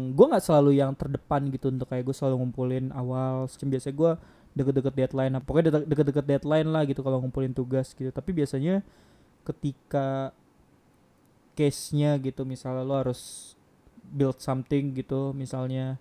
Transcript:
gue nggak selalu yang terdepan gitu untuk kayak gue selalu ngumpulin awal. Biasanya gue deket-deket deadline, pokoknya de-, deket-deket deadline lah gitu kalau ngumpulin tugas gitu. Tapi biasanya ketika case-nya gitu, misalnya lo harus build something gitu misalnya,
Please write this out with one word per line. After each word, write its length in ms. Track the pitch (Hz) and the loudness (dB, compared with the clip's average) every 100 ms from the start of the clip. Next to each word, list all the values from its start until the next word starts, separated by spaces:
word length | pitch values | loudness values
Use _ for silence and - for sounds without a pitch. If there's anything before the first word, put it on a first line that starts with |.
| 131 | -2
gue 140 | 139 | 6
nggak 160 | 269 226 | 6 6
selalu 280 | - 151 143 | 4 6 8
yang 200 | 139 135 | 6 4
terdepan 560 | 139 139 135 - 143 139 | -2 -6 -6 -2 -2 0
gitu 180 | 135 135 | -2 -2
untuk 160 | 131 127 | -4 -4
kayak 180 | 127 | -4
gue 100 | 127 | -4
selalu 260 | 135 139 127 | -2 0 0
ngumpulin 480 | 127 123 127 131 131 | -2 -2 -2 -2 -4
awal. 540 | 139 127 131 131 131 131 | -4 -4 -2 -2 -2 -6
Biasanya 420 | - 139 131 143 | -6 -4 -2 -4
gue 180 | 139 165 160 - - - | 2 2 2 -6 -20 -10
deket-deket 420 | - 131 135 135 135 | -2 0 2 0 0
deadline, 400 | 127 135 131 131 | 0 0 0 -2
pokoknya 300 | - 143 160 | 2 2 4
de-, 160 | 151 151 | 2 2
deket-deket 380 | 147 143 143 139 | 2 2 2 2
deadline 420 | 139 143 156 156 | 0 2 2 2
lah 140 | 160 | 2
gitu 160 | 143 135 | 0 -2
kalau 180 | 135 131 | -2 -2
ngumpulin 340 | 131 135 131 | -2 -2 -2
tugas 400 | 127 127 131 131 | -2 -2 -2 -2
gitu. 160 | - 131 | -6 -8
Tapi 220 | 135 160 | -6 -4
biasanya 480 | 170 139 135 156 196 - _ _ _ _ _ | -2 0 0 0 0 -2 _ _ _ _ _
ketika 920 | - - 147 135 _ 143 135 135 135 - _ _ _ _ _ _ _ _ _ _ _ | -10 -6 -6 -6 _ -2 -2 -2 -6 -10 _ _ _ _ _ _ _ _ _ _ _
case-nya 640 | - 143 - - 147 147 143 | 0 0 0 -4 0 2 2
gitu, 240 | 131 127 | -2 -6
misalnya 380 | 135 127 131 127 | -8 -8 -6 -6
lo 140 | 131 139 | -2 0
harus 560 | 123 123 - - - - _ _ _ - | 0 -4 -10 -18 -20 -20 _ _ _ -20
build 360 | - 139 135 - | -12 0 0 0
something 520 | - 131 - 143 143 | -4 -4 0 0 0
gitu 360 | 127 - 135 139 | -4 -4 -4 -4
misalnya, 680 | 135 131 131 127 131 131 135 | -6 -6 -6 -4 -4 -4 -8